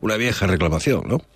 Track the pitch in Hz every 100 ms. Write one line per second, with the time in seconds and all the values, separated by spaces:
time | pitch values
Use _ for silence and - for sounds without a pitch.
0 | 107 107 120 113 98 92 85 82 143 113
1 | - 127 -